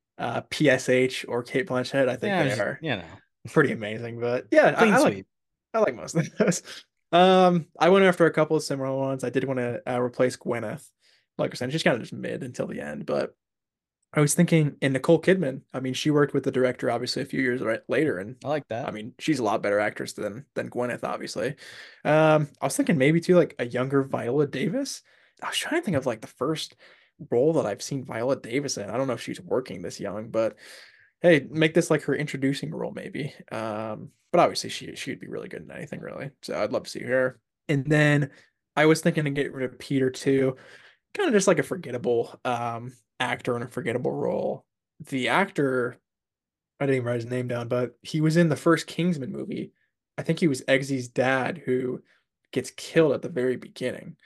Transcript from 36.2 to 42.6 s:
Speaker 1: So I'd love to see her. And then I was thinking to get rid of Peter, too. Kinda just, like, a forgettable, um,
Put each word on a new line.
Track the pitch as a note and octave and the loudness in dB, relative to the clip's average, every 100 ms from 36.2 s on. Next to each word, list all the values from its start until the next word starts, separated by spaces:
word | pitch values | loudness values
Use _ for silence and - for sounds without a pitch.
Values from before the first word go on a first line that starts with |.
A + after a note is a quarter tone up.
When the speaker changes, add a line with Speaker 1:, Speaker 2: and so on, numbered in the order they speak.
| D3 - | -12 -12
Speaker 1:
So | - D#2 | -8 -4
I'd | G#2+ | -2
love | A#2 | -2
to | - | -6
see | - | -10
her. | A#2+ C3 B2+ - _ _ - | -2 0 0 -4 _ _ -2
And | C#3+ | 0
then | C3 D3+ D3 D3 C#3+ - _ _ _ - | 2 4 6 4 0 -6 _ _ _ 4
I | D#3 | 4
was | D#3+ | 6
thinking | F3+ E3 | 2 0
to | D3 | 0
get | C#3+ C#3 | -2 -4
rid | C3+ B2+ | -4 -6
of | - | -8
Peter, | - C#3 C3 | -4 0 0
too. | - C#3 C3+ C3 C3 - - - _ _ | 0 0 2 2 -2 -10 -20 -20 _ _
Kinda | - F#4+ | -4 2
just, | G#3+ G3 | 4 4
like, | E3 | 2
a | |
forgettable, | C3+ C#3 D3+ B2 B2 A#2 A#2 - B2+ | 0 -6 -8 -6 -2 0 -2 -6 -4
um, | A#2+ | -4